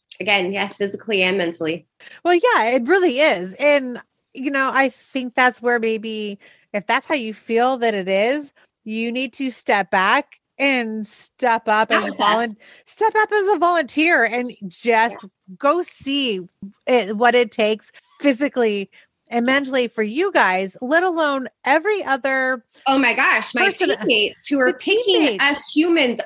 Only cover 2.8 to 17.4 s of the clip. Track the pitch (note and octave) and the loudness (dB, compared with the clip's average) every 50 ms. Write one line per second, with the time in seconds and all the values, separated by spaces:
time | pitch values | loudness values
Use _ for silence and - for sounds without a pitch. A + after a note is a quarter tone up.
2.8 | A#3 B3+ F#4 G4 F4+ F4 A#3+ B3+ D4+ D#4 A3+ F3 F3+ F#3 F#3 - C4+ D4 C#4+ C#4+ | 2 2 2 2 2 2 2 2 2 2 2 0 -4 -8 -6 0 2 2 2 2
3.8 | C4 B3 A#3+ G3 - _ _ _ _ _ _ C#4 B3+ D4 C#4 C4+ C4+ C4 - C4 | 0 -4 -10 -12 -16 _ _ _ _ _ _ -8 -6 -4 -2 0 -2 0 2 2
4.8 | C4+ C4 - - - - - C4+ B3+ B3 - - B3+ B3+ A#3+ - A#3 A#3+ A#3+ A#3 | 2 2 0 -6 -20 -8 -6 -6 -6 -4 0 2 2 2 2 0 -2 0 0 0
5.8 | A3 A3 A3 A3 G#3+ A3+ A3 G#3+ G#3 G#3 G3+ - _ - _ _ _ _ - G3+ | 0 -2 -2 -4 -6 -8 -8 -6 -8 -8 -10 -12 _ -20 _ _ _ _ -8 -8
6.8 | - - - C4+ - - E4 C#4+ A3+ A3 G#3 - - - A3+ A3+ A#3+ B3+ C4+ B3 | -2 0 0 -2 0 -2 -4 -4 -4 -6 -10 -12 -6 -2 0 2 2 2 0 0
7.8 | A#3 A3+ G#3+ G3+ F3+ F#3 F#3+ F#3+ G#3 A#3+ C#4 D4+ C#4+ C#4 _ _ _ _ _ _ | 0 0 0 0 -2 0 0 2 2 2 0 -2 -4 -10 _ _ _ _ _ _
8.8 | _ G#3+ G#3+ A3 A3+ A#3+ A#3 B3+ C4+ C4+ - - C#4 C4 A#3 - - - A#3+ G3+ | _ -8 -6 -4 -4 -4 -4 -6 -6 -8 -6 -6 -6 -6 -6 -6 -2 0 0 0
9.8 | F#3+ - - F#3+ F#3 G3+ A#3 C#4 D4 - - _ _ _ _ - C#4 C#4 C4+ B3 | 0 0 0 2 2 4 2 0 0 -4 -14 _ _ _ _ -2 0 0 0 0
10.8 | A#3 A3 A3 A3 G#3+ - - - - - - - C4 A#3+ A3+ A3+ - A3 G#3+ G#3+ | -2 -4 -6 -6 -8 -8 -8 -10 -12 -12 -8 -2 0 0 0 0 2 0 2 2
11.8 | A3 - - D#4+ - G3+ C#4 - A3 G#3 G#3+ A3+ A#3+ A3+ G#3 - - - - - | 2 2 2 0 0 -2 -4 0 2 2 2 2 0 -4 -6 -12 -20 -20 -20 -20
12.8 | _ - - - G#4 A4 G#4+ G#4+ G#4+ G#4+ G#4 G#4+ G4 F#4+ G#4 D#4 F4 F4 F4 E4+ | _ -16 -4 0 0 2 2 2 0 2 0 0 2 2 2 2 2 2 2 0
13.8 | D4+ A3+ - C#4+ D#4 E4+ E4+ C#4 A3+ G#3+ A3+ B3 B3 B3 - - G#3 F3+ - - | 0 -2 0 0 2 4 4 4 2 2 0 -4 -4 -6 -10 -12 -14 -14 -14 -4
14.8 | - A#3+ A3+ A3 A3+ A#3 A#3 - - F#3+ _ _ _ - F#3 - - C#4 D#4 F4 | 0 2 4 4 4 2 0 -6 -16 -20 _ _ _ -20 -14 -2 0 2 2 2
15.8 | F4 - - - - C4+ C#4 C#4+ C4+ B3 G#3 F#3 F3+ - _ _ - G3 - _ | -2 -4 -8 -8 -6 -4 -2 -2 -2 -2 -2 -4 -6 -10 _ _ -18 -18 -18 _
16.8 | _ - B3+ A#3+ G3+ F#3+ A3 G#3 A#3+ A#3+ A#3 B3 | _ 2 2 2 2 0 -2 2 2 4 4 4